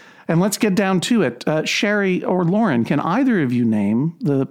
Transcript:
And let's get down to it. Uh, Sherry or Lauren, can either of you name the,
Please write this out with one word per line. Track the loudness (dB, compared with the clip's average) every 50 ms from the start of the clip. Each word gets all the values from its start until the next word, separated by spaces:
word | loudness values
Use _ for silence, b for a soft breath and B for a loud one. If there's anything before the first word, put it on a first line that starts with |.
| B B B B B -2
And | 0 0
let's | 0 0 0 0
get | 0 0 2
down | 2 2 2 0 0 0
to | 0 0 2 2
it. | 0 -2 -4 -4
Uh, | -2 -2 -2 -2
Sherry | -2 -2 -2 -2 0 0 0 0 0 0 -2 -2
or | -2 -2 0 0
Lauren, | 0 2 2 2 2 2 0 0
can | 0 -2 -2
either | 0 0 0 0 0 0 0 0 0
of | 0 0
you | 0 0
name | 2 2 2 2 0 0 0 0 -2 -4 -4
the, | -2 0 0 0 0 -2